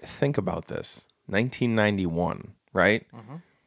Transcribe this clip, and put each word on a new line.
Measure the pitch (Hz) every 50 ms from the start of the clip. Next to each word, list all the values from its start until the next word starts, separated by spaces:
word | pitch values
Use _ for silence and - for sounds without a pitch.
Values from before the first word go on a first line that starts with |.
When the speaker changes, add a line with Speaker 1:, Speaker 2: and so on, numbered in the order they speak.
| -
Speaker 1:
Think | - - - 143 143 143
about | - 95 90 85 82 -
this. | - - - - - - - - _ _ _ _ -
Nineteen | 101 98 117 127 - - 131 120 113
ninety-one, | 110 104 104 104 95 92 87 82 85 87 82 50 50 - - - _ _ _ -
right? | 95 85 95 107 113 - _ -
Speaker 2:
Mm-hmm. | 117 107 110 139 170 - _ _ _ _